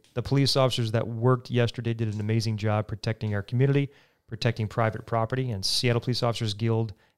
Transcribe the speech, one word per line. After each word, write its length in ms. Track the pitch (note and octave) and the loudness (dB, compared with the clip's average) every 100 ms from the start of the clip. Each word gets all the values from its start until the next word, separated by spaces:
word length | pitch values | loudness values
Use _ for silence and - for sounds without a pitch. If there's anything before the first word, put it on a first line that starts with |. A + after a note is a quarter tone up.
| _ | _
The 80 | - | -8
police 340 | A2 C#3 C3+ C#3 | 0 2 4 4
officers 340 | C3 A#2+ A2+ | 2 2 0
that 160 | A2+ A2 | 0 -2
worked 420 | A2+ B2 B2 - | 0 2 2 2
yesterday 460 | A#2+ A#2+ - A#2 | 0 0 0 -4
did 180 | A2+ A2+ | -2 -2
an 80 | G#2+ | -2
amazing 360 | G#2+ A2+ A2 G#2+ | 0 0 0 0
job 320 | G#2+ G#2+ G#2+ | 0 0 -2
protecting 460 | G#2+ - A2 A2 | -4 -4 -4 -2
our 80 | G#2 | -2
community, 460 | - A#2+ C3+ C#3 C#3 - _ _ - | -2 2 4 2 0 -6 _ _ -14
protecting 400 | A2+ A#2+ A2+ G#2 | -4 -2 0 -2
private 400 | - A2+ - - | 0 0 0 -2
property, 460 | A2+ A2+ C3 B2+ | -2 0 -2 -2
and 120 | G2 | -4
Seattle 360 | - - B2 A#2 | -2 0 2 2
Police 240 | - A#2+ | 0 0
Officers 300 | A#2+ A2 A2+ | 0 0 -4
Guild 380 | G2+ A2+ A2+ A2 - _ | -2 0 0 -2 -6 _